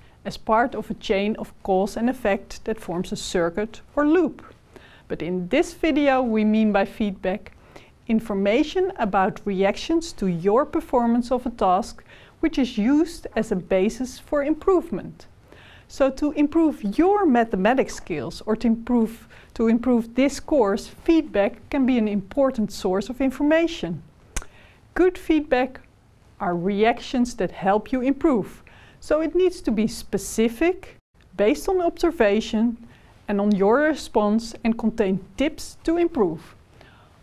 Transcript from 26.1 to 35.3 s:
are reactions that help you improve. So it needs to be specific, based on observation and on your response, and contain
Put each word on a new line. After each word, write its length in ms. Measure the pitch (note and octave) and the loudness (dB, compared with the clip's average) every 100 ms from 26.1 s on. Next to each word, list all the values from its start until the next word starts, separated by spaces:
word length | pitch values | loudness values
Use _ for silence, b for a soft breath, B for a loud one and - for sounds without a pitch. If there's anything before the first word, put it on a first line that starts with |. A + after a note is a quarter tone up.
| _ _ - | _ _ -8
are 160 | G3 F3 | -4 -2
reactions 800 | F3+ G3+ A3 A#3+ - C4 A#3+ - | -2 2 2 0 -2 -2 -2 -2
that 160 | F#3 | -4
help 400 | - F#3+ G#3 G#3+ | -2 0 0 0
you 80 | B3+ | -2
improve. 640 | B3 C#4 - A#3+ - - b b b b | -2 0 2 0 -2 -10 b b b b
So 220 | - D4+ | -2 0
it 160 | D#4+ F4 | 2 2
needs 240 | F#4 F#4 | 2 0
to 80 | - | -2
be 160 | G#3+ G3+ | 0 0
specific, 1120 | - - G3 - - A3+ A#3 E4 F#4 - - _ _ _ - | -4 -6 -6 -4 0 0 2 0 0 -8 -20 _ _ _ 0
based 320 | D#4 D4 - | 0 2 0
on 120 | F#4 | 0
observation 960 | E4+ E4+ E4+ E4 G#3 G#3 - G#3+ A#3 A3+ B B B B - | 0 0 0 2 2 2 0 0 0 -2 B B B B -4
and 120 | G3+ | 0
on 120 | G#3 | 2
your 240 | G3 G3 B3+ | 4 4 4
response, 760 | D4+ D4+ - A3+ G#3 A3 A3+ - | 2 0 -2 0 2 0 -2 -4
and 160 | A3+ A3+ | -4 -2
contain 400 | A3 G#3+ G3 F#3+ - | -2 0 0 -2 -4